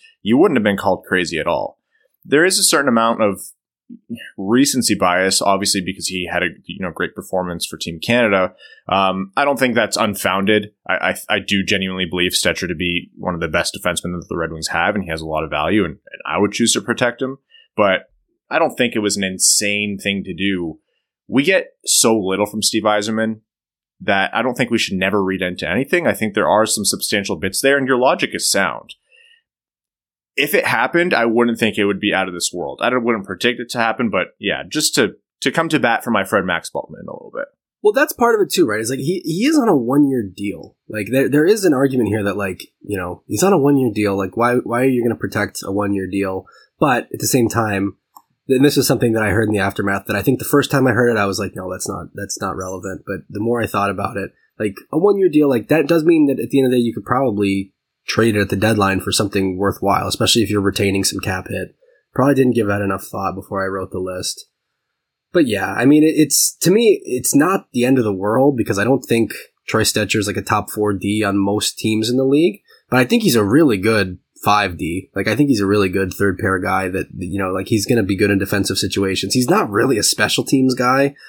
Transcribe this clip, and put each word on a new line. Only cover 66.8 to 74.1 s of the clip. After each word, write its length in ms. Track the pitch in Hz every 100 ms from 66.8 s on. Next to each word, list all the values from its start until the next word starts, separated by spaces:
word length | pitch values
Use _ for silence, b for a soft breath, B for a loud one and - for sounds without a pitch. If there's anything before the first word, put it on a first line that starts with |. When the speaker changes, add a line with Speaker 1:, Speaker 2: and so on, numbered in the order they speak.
| 233 156
Speaker 2:
it's 320 | - 123 -
not 340 | 139 160 190 -
the 140 | 123 123
end 100 | 131
of 80 |
the 80 | 110
world 460 | 95 101 120 139 127
because 200 | 107 98
I 60 |
don't 160 | 107 135
think 320 | - 117 110 - - _ -
Troy 180 | 110
Stecher 320 | 104 107 101 110
is, 100 | 101
like, 100 | 101
a 60 |
top 280 | 98 107 101
four 220 | - 104
D 320 | 98 101 107
on 140 | 104 101
most 400 | 98 104 - -
teams 320 | 113 110 110
in 80 | 127
the 60 |
league, 360 | 135 143 170 - b b b
but 100 | 127
I 60 | 127
think 160 | 233
he's 140 | 208 117
a 60 |
really 360 | 101 135 156 101
good 400 | 104 110 92